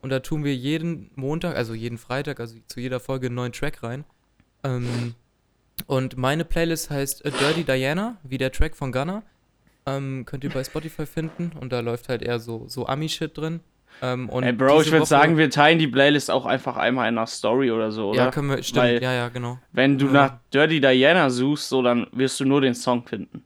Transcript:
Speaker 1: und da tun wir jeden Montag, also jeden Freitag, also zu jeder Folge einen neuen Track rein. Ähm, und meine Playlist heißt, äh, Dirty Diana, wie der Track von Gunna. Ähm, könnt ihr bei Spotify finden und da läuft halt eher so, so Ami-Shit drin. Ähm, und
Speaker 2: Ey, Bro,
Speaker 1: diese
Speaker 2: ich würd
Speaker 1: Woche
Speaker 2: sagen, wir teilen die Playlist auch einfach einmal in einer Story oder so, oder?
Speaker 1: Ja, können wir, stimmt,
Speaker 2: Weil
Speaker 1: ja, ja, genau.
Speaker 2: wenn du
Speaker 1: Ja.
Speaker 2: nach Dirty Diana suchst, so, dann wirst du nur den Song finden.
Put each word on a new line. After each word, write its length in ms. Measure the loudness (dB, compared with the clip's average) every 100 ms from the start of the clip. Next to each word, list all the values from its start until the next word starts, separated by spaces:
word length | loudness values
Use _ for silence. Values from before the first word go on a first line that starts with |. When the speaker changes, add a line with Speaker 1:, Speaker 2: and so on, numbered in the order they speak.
Speaker 1:
und 80 | -2
da 100 | -4
tun 240 | -2 -4
wir 120 | -2 -2
jeden 540 | -2 -4 -4 -8 -10 -10
Montag, 400 | -6 -4 -4 -4
also 180 | -4
jeden 240 | -6 -8 -10
Freitag, 420 | -6 -6 -6 -8
also 180 | -12 -14 _
zu 120 | -10
jeder 200 | -6 -8
Folge 280 | -6 -6 -4
einen 80 | -4
neuen 180 | -6
Track 300 | -4 -6 -6
rein. 200 | -10 -10 -14 _ _ _ _ _
Ähm, 520 | -4 -4 -4 -4 -6 -10 _ _ _ _ _ -14 -2
und 300 | -2 -2 -2
meine 280 | -2 -2 0
Playlist 440 | 0 0 -2 -4
heißt, 360 | -4 -4 -6 -6
äh, 60 |
Dirty 320 | -2 0 0
Diana, 540 | 0 0 0 -2 -4 -8
wie 140 | -8 -4
der 140 | -4
Track 240 | 2 2 2
von 160 | -4
Gunna. 320 | -2 -4 -6 -10 _ _ _ _ _ -6
Ähm, 360 | -6 -6 -8 -10
könnt 180 | -8
ihr 60 | -6
bei 140 | -6
Spotify 420 | -6 -8 -10 -10 -8
finden 460 | -6 -8 -6 -8 -8
und 120 | -6
da 80 | -4
läuft 280 | -2 -6 -4
halt 140 | -4
eher 160 | -2 -4
so, 260 | -6 -12 -10
so 200 | -8 -4
Ami-Shit 500 | -4 -4 -4 -6 -6
drin. 220 | -8 -8 _ _ _ -8
Ähm, 280 | -4 -4 -4
und 140 | -2
Speaker 2:
Ey, 80 | -2
Bro, 260 | 2 6 6
Speaker 1:
diese 80 | 6
Speaker 2:
ich 40 |
würd 80 | 4
Speaker 1:
Woche 80 | 6
Speaker 2:
sagen, 280 | 6 6 6
wir 120 | 4
teilen 260 | 6 6 6
die 100 | 4
Playlist 440 | 4 4 4 2
auch 160 | -2 0
einfach 280 | -2 -2 -2
einmal 320 | 0 2 0
in 100 | 0
einer 80 | -4
Story 420 | -2 0 2 2
oder 220 | 0 -2
so, 180 | -2 -2
oder? 160 | 0 0
Speaker 1:
Ja, 60 |
können 180 | 0 -2
wir, 140 | -2
stimmt, 200 | -2 0
Speaker 2:
Weil 200 | 2 2
Speaker 1:
ja, 100 | 0
ja, 160 | -2 -4
genau. 300 | -6 -8 -10 _
Speaker 2:
wenn 260 | 0 2 4
du 80 | 4
Speaker 1:
Ja. 40 |
Speaker 2:
nach 220 | 6 4 0 _
Dirty 300 | 2 4 4
Diana 480 | 4 6 6 6 2
suchst, 400 | 2 0 -2 -2
so, 140 | 0
dann 240 | 2 2 -2
wirst 260 | -2 -2 0
du 60 | 2
nur 160 | 2
den 120 | 2
Song 320 | 0 -2 -2 -4
finden. 380 | -10 -10 -14